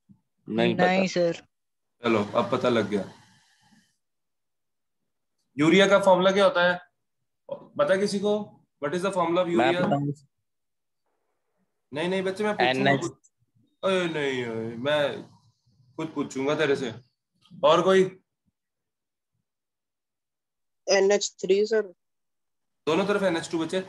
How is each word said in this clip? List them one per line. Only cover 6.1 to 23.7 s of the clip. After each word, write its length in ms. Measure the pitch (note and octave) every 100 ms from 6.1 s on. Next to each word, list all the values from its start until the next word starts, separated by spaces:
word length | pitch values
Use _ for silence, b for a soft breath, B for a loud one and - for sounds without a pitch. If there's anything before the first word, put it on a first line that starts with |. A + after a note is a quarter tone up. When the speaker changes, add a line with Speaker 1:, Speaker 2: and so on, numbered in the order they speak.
| F3+ F#3+
Speaker 3:
क्या 120 | F#3+ F#3+
होता 180 | F3+
है? 160 | F3 F3+ - _ _ _ _ _ -
पता 440 | - - D3 D3
है 60 | F#3+
किसी 200 | G3+ G3
को? 140 | G#3 G#3 G#3 - _ -
What 140 | C#3+ F3
is 80 | G3
the 60 |
formula 280 | F3+ E3 F3
of 60 | F3
Speaker 1:
मैं 240 | E3+ B2
Speaker 3:
urea? 140 | F3 F3+
Speaker 1:
बताऊं? 260 | C#3+ C#3+ C#3 _ _ _ _ _ _ _ _ _ _ _ _ _ _ _ _ -
Speaker 3:
नहीं, 180 | C#3+ F3+
नहीं 140 | F#3+
बच्चे, 200 | F#3+ F#3+
मैं 100 | G#3+
पूछूंगा 360 | G#3 B2 C3 C#3
Speaker 1:
एनएच। 120 | C#3
Speaker 3:
खुद। 180 | - - _ _ _ _ _ -
ओए, 240 | F#3+ F#3 E3+
नहीं, 380 | D#3 C#3+ B2+ A#2
ओए, 300 | A2+ A2+ A#2
मैं 460 | C#3 D3+ C#3 G#2 - _ _ _ _ _ _ -
खुद 140 | D#3+ D3+
पूछूंगा 400 | C3+ C3 C#3 D#3
तेरे 200 | D3 C3
से। 180 | B2 A2+ _ _ _ _ _ -
और 180 | C#3+ E3+
कोई? 220 | F3+ F#3+ F#3 - _ _ _ _ _ _ _ _ _ _ _ _ _ _ _ _ _ _ _ _ _ _ _ _ _ _ -
Speaker 4:
एनएच 480 | F#3+ G3 G3+ - -
थ्री 240 | F3+ G3 G#3+
सर। 280 | A3 G3 - _ _ _ _ _ _ _ _ C#3+
Speaker 3:
दोनों 180 | E3 G3
तरफ 160 | G3+
एनएच 260 | F#3+ E3 -
टू 80 | E3
बचे। 260 | D#3+